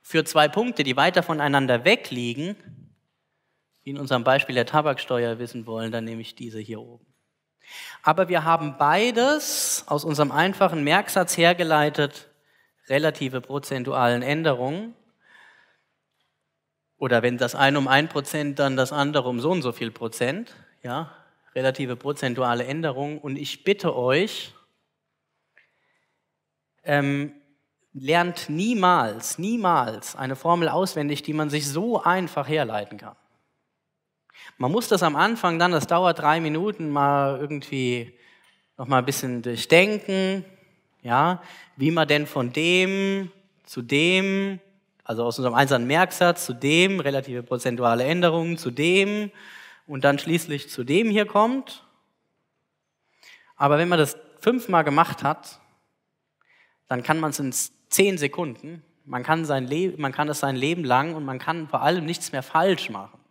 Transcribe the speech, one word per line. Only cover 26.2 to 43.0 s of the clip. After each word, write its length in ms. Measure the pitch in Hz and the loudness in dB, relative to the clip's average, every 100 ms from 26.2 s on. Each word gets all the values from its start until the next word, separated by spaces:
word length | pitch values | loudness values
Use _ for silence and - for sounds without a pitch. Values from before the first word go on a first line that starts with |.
| _ _ _ _ _ _ | _ _ _ _ _ _
ähm, 480 | - 143 139 143 147 - _ _ _ _ _ | 0 0 2 -2 -4 -10 _ _ _ _ _
lernt 540 | 143 131 165 175 170 - | -10 0 2 2 -4 -6
niemals, 920 | 151 214 233 180 175 117 107 - - | -4 -2 2 4 4 2 -4 -10 -6
niemals 760 | 185 233 185 160 117 107 - - | -4 -2 2 2 0 -6 -12 -8
eine 180 | 131 | -8
Formel 360 | 131 165 175 160 | -4 0 0 2
auswendig, 520 | 147 190 156 147 143 | 0 -2 -2 -4 -4
die 120 | - | -4
man 160 | 151 151 | -4 -2
sich 180 | 147 143 | -2 -2
so 340 | 143 220 220 | -4 -2 0
einfach 460 | 170 185 175 - 135 | 2 0 -2 -6 -2
herleiten 480 | 156 123 107 104 104 | -2 -2 -4 -8 -14
kann. 200 | 107 - _ _ _ _ _ _ _ _ _ _ _ - - _ | -18 -20 _ _ _ _ _ _ _ _ _ _ _ -20 -20 _
Man 160 | 127 | -2
muss 160 | 202 233 | 0 2
das 140 | 196 | 2
am 120 | 170 | 2
Anfang 440 | 143 190 226 175 165 | 2 2 2 -2 2
dann, 140 | 180 | 2
das 140 | 165 131 | 2 2
dauert 320 | 175 180 165 | 2 4 2
drei 220 | 147 160 | 2 2
Minuten, 480 | 160 156 202 208 160 | 0 -2 -4 -4 -2
mal 500 | 143 143 143 139 135 | 2 4 4 2 -2
irgendwie 800 | 147 147 135 135 127 123 117 - _ _ _ _ _ - | -6 -8 -6 -4 -2 -2 -6 -16 _ _ _ _ _ -14
noch 80 | 120 | 0
mal 120 | 127 | 2
ein 60 | |
bisschen 380 | 127 131 131 123 | 2 -4 -4 -6
durchdenken, 1040 | 120 117 - 160 196 214 208 190 190 190 185 - _ _ _ _ | -6 -6 4 6 6 0 -4 -2 -2 -4 -8 -20 _ _ _ _
ja, 400 | 120 120 160 180 - - - - | 0 2 4 0 -8 -20 -20 -2
wie 140 | 135 | 0
man 180 | 165 151 | 2 2
denn 180 | 147 147 | 2 0
von 240 | 143 123 | -4 -4
dem 800 | 135 165 180 185 196 | -2 2 2 2 0